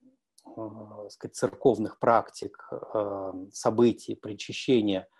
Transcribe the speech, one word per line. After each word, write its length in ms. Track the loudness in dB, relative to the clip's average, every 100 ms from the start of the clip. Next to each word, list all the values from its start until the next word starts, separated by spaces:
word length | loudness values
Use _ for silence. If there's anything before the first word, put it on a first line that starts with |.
| _ _ _ _ -18 -12
э, 520 | -12 -12 -16 -14 -16
сказать, 260 | -12 -14 -4
церковных 640 | -4 2 2 4 0 0
практик, 680 | 4 4 2 -8 -12 -14 -12 -12 -6
эм, 560 | -4 -4 -4 -8 -10 -12
событий, 640 | -4 0 4 4 4 -4 -10
причащения, 920 | -10 -10 -10 -6 2 4 4 0 -4